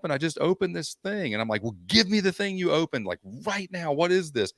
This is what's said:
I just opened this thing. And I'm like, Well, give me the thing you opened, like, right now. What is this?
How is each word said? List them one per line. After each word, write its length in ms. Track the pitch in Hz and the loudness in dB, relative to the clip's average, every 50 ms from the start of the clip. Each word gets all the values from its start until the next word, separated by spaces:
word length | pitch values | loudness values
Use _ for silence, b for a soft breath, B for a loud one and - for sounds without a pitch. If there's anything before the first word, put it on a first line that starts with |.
| - 170 | -2 0
I 80 | 147 | -2
just 220 | 139 151 165 151 - | 0 0 -2 0 2
opened 360 | 139 165 185 - 196 180 170 | 2 2 2 2 0 -2 -2
this 200 | 170 156 - - _ _ | -4 -6 -8 -10 _ _
thing. 300 | 190 202 208 185 127 104 | -6 -4 -2 -2 -2 -2
And 80 | 107 | -2
I'm 60 | 113 | 0
like, 140 | 113 110 104 | 0 0 0
Well, 140 | 104 117 107 87 87 | 0 -2 -8 -8 -6
give 240 | 90 - 226 226 185 | 2 4 4 4 4
me 100 | 208 214 | 2 2
the 100 | 185 190 | 2 2
thing 260 | 180 - 202 202 190 | 0 0 -4 -4 -2
you 140 | 185 180 175 | -2 0 2
opened, 340 | 147 156 165 156 - 127 107 | 2 2 2 0 -2 -4 -2
like, 140 | 95 90 - _ 95 104 131 - | -4 -6 -6 _ -16 -14 -8 -4
right 240 | 214 196 202 190 185 | -4 -4 -4 -6 -6
now. 200 | 190 180 170 156 143 | -8 -6 -2 -2 2
What 180 | 143 170 175 | 2 4 4
is 200 | 180 190 180 156 | 4 2 2 0
this? 220 | 143 120 101 92 - | 0 0 -2 -2 -2